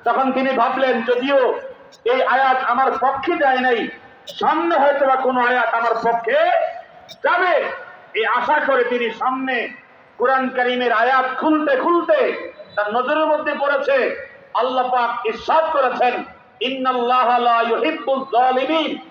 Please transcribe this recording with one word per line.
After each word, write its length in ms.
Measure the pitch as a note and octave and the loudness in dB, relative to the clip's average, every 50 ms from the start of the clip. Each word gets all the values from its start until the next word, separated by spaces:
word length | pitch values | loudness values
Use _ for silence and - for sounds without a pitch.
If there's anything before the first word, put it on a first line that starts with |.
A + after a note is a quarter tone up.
| - | 0
তখন 280 | A#3 A3+ B3 C4+ C4 | 0 0 2 0 0
তিনি 180 | B3+ C4 C4 C4 | 0 0 0 0
ভাবলেন, 520 | B3+ A3+ A#3 C4 C4 C4 C4+ B3+ A#3+ A#3 | 0 2 0 0 2 0 0 0 0 0
যদিও 580 | A#3 B3 B3 A#3+ B3+ C#4 C#4 C4+ B3+ A3 - - - - - - - - - - _ | 0 0 0 0 0 2 2 4 4 2 0 -2 -8 -12 -16 -18 -20 -20 -20 -6 _
এই 180 | A3+ B3 B3+ - | 0 0 2 2
আয়াত 340 | G#3+ A#3+ C4 C4+ C4 B3+ B3+ B3+ | 2 2 2 2 2 2 0 0
আমার 280 | G#3+ A#3+ B3+ C4+ B3+ | -2 0 2 0 0
পক্ষে 440 | - - B3 C4 C4+ C4+ - E4 F4 | 0 0 -2 -2 -2 -2 -2 -4 -2
যায় 240 | E4 D4 C4+ B3+ B3+ | 0 2 2 2 2
নাই, 280 | B3 B3+ A#3+ A3 G3 F#3+ - - - - - - - | 2 0 0 0 -2 -6 -10 -14 -20 -20 -20 -20 -18
সামনে 480 | - - - G3+ A#3+ D4 D#4+ E4+ E4+ E4+ | -16 -10 -2 0 0 0 0 0 0 2
হয়তো 300 | C#4+ C4+ C#4+ C#4 C#4 C#4 | 2 2 2 2 2 2
বা 100 | C4+ C4 | 2 2
কোনো 300 | C4 B3+ B3+ B3+ B3 A#3+ | 2 0 0 0 2 0
আয়াত 280 | A#3+ B3 B3 A#3 A3+ A#3 | 2 2 0 0 0 -2
আমার 200 | A#3 A#3 A#3 A3+ | 0 0 0 -2
পক্ষে 580 | A3+ A#3 A#3 A#3 A#3 A3+ A3 B3+ D4 E4 F4 F4+ - - - - - - - - - - - - - - | 0 0 -2 -2 -2 -2 0 0 2 2 2 2 0 0 -2 -6 -12 -18 -20 -20 -20 -20 -20 -20 -4 -2
যাবে। 400 | C#4+ F4 F4+ F#4 F4+ E4 C4 - - - - - - - - - - - | 0 0 2 2 2 0 0 0 -4 -8 -10 -14 -18 -20 -20 -20 -8 -4
এই 120 | G3+ A3 | -4 -2
আশা 340 | G#3 A3+ B3 - - D4+ D4 D4 | 0 0 -2 0 0 0 0 2
করে 160 | C4+ C4+ B3 A#3+ | 2 2 2 2
তিনি 260 | A#3+ B3 B3 A#3+ A3 | 0 0 -2 -2 -4
সামনে 580 | A3 - - B3+ B3+ C4 C4 C4 B3+ A#3 G3+ - - - - - - - - - _ | -4 -4 -4 -4 -2 -2 -4 -4 -4 -4 -4 -6 -10 -16 -20 -20 -20 -20 -20 -20 _
কোরআন 320 | - A#3 B3+ C4+ C4 C4 B3 | -2 0 0 2 2 0 -2
কারীমের 420 | B3 B3+ B3 B3 B3 B3 B3 A#3+ | -2 -2 0 0 0 0 0 0
আয়াত 340 | A3+ G#3+ A#3 B3 C4+ C4 B3+ B3+ - | 2 2 2 4 2 2 2 0 -4
খুলতে 380 | - - D#4 D#4 D4+ D4+ C#4+ C4+ | -2 0 2 2 2 2 0 0
খুলতে 760 | - - E4+ E4+ E4+ - - D#4 C#4 A#3 G3 - - - - - - - - - | 0 2 2 0 0 2 2 2 2 2 0 -2 -6 -10 -14 -14 -18 -20 -8 -4
তার 180 | G3+ G#3 G#3 G#3+ | -4 -4 -2 -2
নজরের 340 | B3 C4 C#4 D4+ D#4 D#4 | -2 -2 0 0 0 2
মধ্যে 260 | D4+ D4+ D4 D4+ D4 C#4+ - | 2 0 0 0 -4 -4 -2
পড়েছে, 680 | C#4 C#4 C#4 C4+ C#4+ - C#4 C4 A3+ F3+ - - - - - - - - - | -2 0 0 0 0 0 0 2 0 -2 -4 -8 -12 -18 -20 -20 -20 -6 -4
আল্লাহ 340 | G#3+ A#3 C4 C4 B3+ B3 | -2 -2 0 0 -2 -2
পাক 380 | B3+ B3 B3 A#3+ A#3 A3 - - | 0 0 0 0 0 -2 -4 -4
ইরশাদ 400 | A3 G#3+ - - - C#4+ D#4+ D#4+ D4 | -6 -6 -6 -2 2 2 2 2 2
করেছেন, 520 | - - C4 B3+ - - B3+ B3 A3 - - - - - - - - - | 0 0 0 0 0 0 0 0 0 -2 -10 -12 -18 -20 -20 -20 -12 -8
"ইন্নাল্লাহা 800 | A3+ B3+ C4+ C4+ B3+ C4 B3+ B3 A#3+ A#3+ B3+ B3+ B3 A#3 B3 B3 | -6 -6 -4 -2 -2 -2 0 0 0 2 2 2 2 2 2 2
লা 220 | A#3+ A#3+ A#3 A#3 | 2 2 2 2
ইউহিব্বুজ 680 | A#3 A#3 A3+ - - D#4 D#4 - - C4 C4+ C4+ C4+ - | 2 0 0 0 0 -2 -4 -4 -2 -2 -2 -2 -2 0
জালিমিন।" 680 | - A#3 B3+ C4 B3+ B3+ C#4 D4+ D#4+ D#4+ D4+ - - - - - | 2 2 2 4 2 0 0 0 0 -2 -2 -2 -6 -8 -12 -18